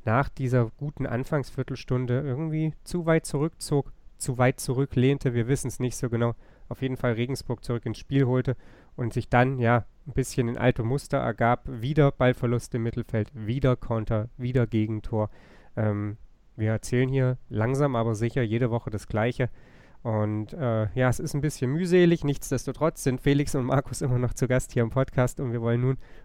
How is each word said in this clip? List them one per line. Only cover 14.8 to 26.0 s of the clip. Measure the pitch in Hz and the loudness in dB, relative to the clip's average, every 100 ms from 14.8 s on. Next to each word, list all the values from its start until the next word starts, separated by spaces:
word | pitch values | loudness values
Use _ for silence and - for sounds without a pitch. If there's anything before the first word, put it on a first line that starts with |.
| 107 107 - 113 107 - - - - - | 0 -2 -4 -2 -2 -6 -20 -20 -12 -2
Ähm, | 107 104 104 104 - - _ - | 0 0 -4 -8 -14 -20 _ -4
wir | 110 | -2
erzählen | 110 - 123 131 | -2 0 0 2
hier | 135 127 127 - | 2 0 0 -4
langsam | 107 110 135 143 123 | -2 0 2 2 2
aber | 113 107 | 0 0
sicher | 113 143 | 0 0
jede | 117 113 123 | 0 0 0
Woche | 113 - | -2 -4
das | 104 - | -8 -4
Gleiche. | 110 113 127 123 - - - - - | 0 0 0 -4 -4 -20 -20 -20 -10
Und, | 123 110 107 107 107 - | -4 0 0 -2 -4 -4
äh, | 131 113 110 - | -2 0 0 2
ja, | 127 | 2
es | - | 2
ist | 160 147 | -2 -2
ein | |
bisschen | 147 - 123 | -2 -2 -2
mühselig. | 147 180 180 175 170 143 | 0 4 6 6 6 2
Nichtsdestotrotz | 143 - 127 - 131 156 - - | -2 -2 -4 -4 -2 -2 0 -2
sind | 127 | 0
Felix | - 139 147 147 | 2 2 2 0
und | 127 | 2
Markus | 135 - - | 0 0 -2
immer | 147 123 | 0 0
noch | 123 - | 0 0
zu | 123 | 2
Gast | 127 - | 2 0
hier | - | 0
im | 117 | 0
Podcast. | - 135 - 127 - | 0 0 2 0 0
Und | 135 | -4
wir | 117 | -2
wollen | 113 120 | 0 2
nun | 127 131 | 2 -2